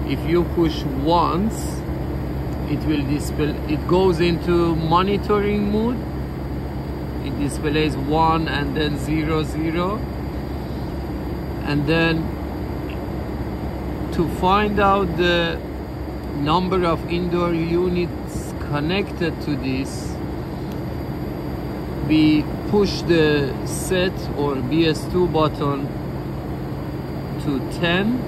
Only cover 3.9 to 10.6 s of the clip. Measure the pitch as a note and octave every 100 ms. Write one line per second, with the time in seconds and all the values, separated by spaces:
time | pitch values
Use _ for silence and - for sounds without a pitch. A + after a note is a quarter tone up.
3.9 | F3+ F#3+ D#3+ F3 E3 F3 E3+ E3+ D#3+ D#3+
4.9 | E3+ F#3+ G3+ - G#3 G3+ G#3 G3+ G#3 A#3
5.9 | - - - - - - - - - -
6.9 | - - - - - C#3+ - D3+ D3+ D3+
7.9 | C3+ C3+ D#3 D#3+ D#3+ D#3 C3+ C#3+ C#3 D3
8.9 | C#3+ - D#3 D3+ D#3 D3+ D3 D#3+ E3 F3+
9.9 | G#3+ - - - - - -